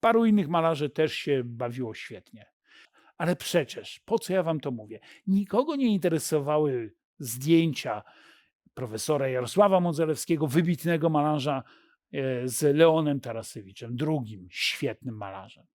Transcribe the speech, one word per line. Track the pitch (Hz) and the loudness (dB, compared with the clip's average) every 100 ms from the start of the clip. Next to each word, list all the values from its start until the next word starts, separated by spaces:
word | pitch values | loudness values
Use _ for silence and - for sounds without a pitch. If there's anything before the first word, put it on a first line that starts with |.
Paru | 233 220 233 | 4 4 6
innych | 208 151 | 4 4
malarzy | 170 165 135 147 | 2 2 0 -2
też | - 156 | 0 0
się | - - 139 | 0 -2 -2
bawiło | 120 117 123 123 120 | -2 -6 -6 -6 -8
świetnie. | 104 - 95 _ 110 - _ _ - - _ _ _ | -8 -14 -16 _ -20 -20 _ _ -20 -20 _ _ _
Ale | 170 175 | -2 -2
przecież, | - 175 135 - 101 - | 0 0 0 -8 -14 -18
po | - 208 | -4 -4
co | - | 0
ja | 185 | 0
wam | 165 160 | 0 -2
to | 143 | -4
mówię? | 123 107 110 - - - | -8 -12 -18 -20 -14 0
Nikogo | 196 202 202 294 294 | 0 2 0 0 0
nie | 254 | 2
interesowały | 202 175 160 - 156 143 151 151 127 110 _ _ _ | 2 2 0 0 -2 0 2 2 0 -6 _ _ _
zdjęcia | 127 120 139 165 165 135 127 107 - _ - _ _ _ _ | -10 -6 4 4 4 -2 -6 -8 -10 _ -20 _ _ _ _
profesora | - 127 110 - 147 135 | -12 -8 -8 -2 0 0
Jarosława | 127 123 - 202 190 | -2 -2 4 6 6
Modzelewskiego, | 175 151 160 151 - 165 147 | 2 0 -2 -2 -2 -2 2
wybitnego | 139 170 165 165 170 160 | 2 2 0 0 0 2
malarza, | 156 147 151 135 135 - _ _ _ _ | 2 2 0 -2 -4 -8 _ _ _ _
e, | - 131 127 127 | -6 -4 -4 -4
z | 117 151 143 | 0 2 6
Leonem | 165 160 151 139 | 6 6 2 -2
Tarasewiczem, | 123 113 107 - 95 98 117 120 | -4 -10 -10 -14 -18 -16 -10 -4
drugim | 151 156 113 107 87 | -2 -2 -4 -12 -14
świetnym | - - - 135 110 - 110 | -6 -6 -4 -6 -6 -10 -10
malarzem. | 101 98 98 - _ | -12 -12 -16 -20 _